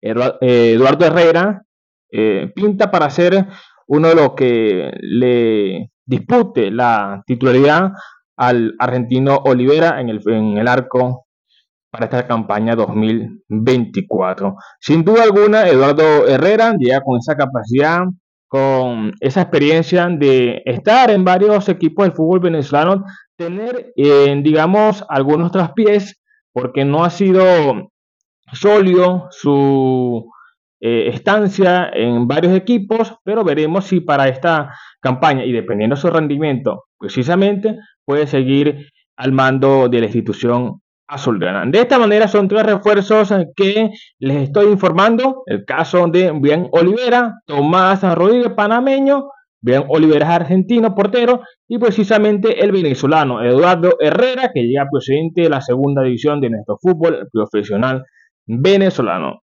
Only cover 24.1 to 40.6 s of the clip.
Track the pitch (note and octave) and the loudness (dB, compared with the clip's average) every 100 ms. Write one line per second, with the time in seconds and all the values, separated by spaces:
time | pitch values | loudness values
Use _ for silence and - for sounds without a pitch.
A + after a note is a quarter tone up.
24.1 | C#3+ C#3 C#3+ C#3+ D#3 D#3+ G3+ G#3+ G3+ - | 4 4 2 0 2 2 2 2 0 -4
25.1 | C#3+ C#3 D3+ E3+ F#3+ E3+ - G#3 G#3 G3 | -4 0 0 0 -2 -4 0 2 2 -2
26.1 | - _ _ _ - B2+ C#3 C#3 D3 F3 | -16 _ _ _ -8 -6 -4 -2 0 -2
27.1 | E3+ G3 F#3 F#3 F3 C#3+ A2 - _ _ | 0 2 4 4 4 2 -2 -8 _ _
28.1 | _ _ _ _ B2+ G3+ G#3 F#3+ F3+ F3+ | _ _ _ _ -4 2 4 4 4 2
29.1 | F3+ F3 - C#3+ C#3 C#3 C#3 C3 B2+ B2 | 0 -8 -8 -2 2 2 2 2 0 -2
30.1 | A#2 G#2+ _ _ _ _ _ A2+ A#2 A2+ | -4 -8 _ _ _ _ _ -2 0 -2
31.1 | A#2+ - G#3 G#3 G3 F#3 F3+ F3 - A#2 | -4 -2 0 0 0 2 2 -2 -4 -2
32.1 | A#2 A#2+ D3 F3 F#3 F#3 A#3+ G3 A3+ G#3+ | -2 -2 0 2 0 0 -2 -2 -4 -4
33.1 | - - A3 F#3+ D3 D3+ F#3 G3 F#3 D#3+ | -6 -6 -2 0 -2 -2 -4 -2 -4 0
34.1 | C#3+ C3+ C3 F3 D#3+ C#3+ - - _ C3+ | 0 0 0 -2 -2 -4 -14 -20 _ -6
35.1 | B2+ D#3 C3+ B2 A#2 G2 G#2 A2 C#3 F3 | -2 0 0 -2 -4 -4 -2 -2 0 0
36.1 | D#3+ D3+ C#3+ D#3 C3 A#2 G2 _ _ C#3+ | -2 -2 -2 -2 -2 -4 -8 _ _ -10
37.1 | - B2+ F3+ G3 G3+ G#3+ G#3+ _ _ - | -6 -2 0 0 0 -4 -8 _ _ -6
38.1 | C#3+ C#3+ C#3 C3 C#3 C#3+ - - _ _ | -4 -2 -2 0 0 0 -4 -14 _ _
39.1 | - C3 C3 C3 C3 C3+ C3+ B2+ A#2+ A2 | -8 -4 0 0 2 2 2 2 0 0
40.1 | A2+ G#2 G2 A#2+ A#2+ | -4 -4 -4 -2 -2